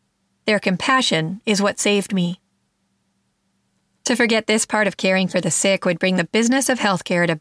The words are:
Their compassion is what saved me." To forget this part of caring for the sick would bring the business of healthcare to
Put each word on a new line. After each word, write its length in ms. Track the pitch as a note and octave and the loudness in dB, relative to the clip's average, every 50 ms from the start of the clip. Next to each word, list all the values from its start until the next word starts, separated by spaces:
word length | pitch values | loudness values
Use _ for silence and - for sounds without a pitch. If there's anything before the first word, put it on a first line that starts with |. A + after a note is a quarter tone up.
| _ _ _ _ _ _ _ _ - | _ _ _ _ _ _ _ _ -2
Their 160 | - G#3+ G3 | -2 0 0
compassion 800 | - G3+ F#3 E3+ - - C4 C4 B3 - - D#3+ D#3+ D#3+ F#3+ G#3 - | 0 -2 -2 -2 0 2 2 2 2 2 0 -2 -2 -4 -6 -6 -4
is 160 | - G#3 F#3 | -2 0 0
what 180 | G3 G3+ G3+ - | 0 0 -2 -2
saved 320 | - G#3 G#3 G3+ F#3+ - | 0 0 0 0 0 -2
me." 280 | G#3 F#3 F3 F3 F3 - _ _ _ _ _ _ _ _ _ _ _ _ _ _ _ _ _ _ _ _ _ _ _ _ _ _ _ _ _ _ _ _ - | -2 -2 -2 -2 -4 -8 _ _ _ _ _ _ _ _ _ _ _ _ _ _ _ _ _ _ _ _ _ _ _ _ _ _ _ _ _ _ _ _ -4
To 100 | - B3 | -2 0
forget 320 | A3+ A#3+ A3 A3+ A3 A3 | 0 2 2 2 0 0
this 200 | - G#3+ A3 - | 0 0 0 0
part 200 | - - G#3+ G#3+ | 0 0 0 0
of 100 | G3 F#3 | 0 -2
caring 300 | - - F#3+ F#3+ F#3+ F#3+ | -2 0 2 2 2 0
for 140 | F3+ - F#3 | 0 -2 -2
the 100 | F3 F#3 | -2 -2
sick 340 | - - - G3 G3 F#3 - | -2 0 0 0 0 0 0
would 140 | F#3 F3 E3+ | -2 -2 0
bring 180 | - F#3 F#3 | 0 0 0
the 80 | F#3 E3+ | 0 -2
business 440 | - - A3 A#3 A#3 B3+ C#4 C4+ - | 0 0 0 2 2 2 2 2 0
of 100 | C4 A3+ | 0 0
healthcare 480 | - G#3 F#3+ E3+ - - F#3 F3 F3 | 0 0 0 -2 -2 -2 0 0 0
to 140 | E3+ E3 D#3 | 0 -2 -4